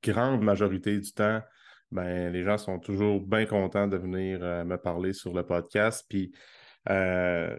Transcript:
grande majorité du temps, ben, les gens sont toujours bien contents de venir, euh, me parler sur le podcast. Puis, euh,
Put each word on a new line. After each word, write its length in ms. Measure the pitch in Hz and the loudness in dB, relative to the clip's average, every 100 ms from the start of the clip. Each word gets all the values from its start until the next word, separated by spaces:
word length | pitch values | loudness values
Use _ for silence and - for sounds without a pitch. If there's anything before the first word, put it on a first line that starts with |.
grande 400 | - 107 127 131 | -2 2 2 4
majorité 560 | 107 98 101 95 104 104 | 4 4 2 0 0 -2
du 140 | 101 | -2
temps, 280 | - 107 110 110 _ - - _ | 0 2 2 -4 _ -20 -20 _
ben, 420 | 95 90 90 87 | -6 -2 -2 -2
les 120 | 90 | -2
gens 160 | 92 104 | 0 0
sont 200 | - 90 | -2 -6
toujours 420 | - 98 104 101 | -4 0 2 2
bien 240 | 98 107 107 | 2 0 2
contents 400 | 104 92 104 101 | 0 2 0 0
de 100 | 95 | 0
venir, 420 | 92 92 95 92 | -2 -4 -4 -4
euh, 200 | 87 87 85 | -4 -4 -2
me 100 | 90 | -4
parler 380 | 90 85 92 | -2 -2 -2
sur 200 | 98 90 | -4 -4
le 100 | 90 | -4
podcast. 600 | 87 - - 104 110 113 - | -2 -2 0 0 2 0 -4
Puis, 220 | 98 90 - - - - - - | -4 -4 -8 -20 -20 -20 -8 -2
euh, 640 | 95 92 90 90 87 82 | 0 2 2 2 0 -2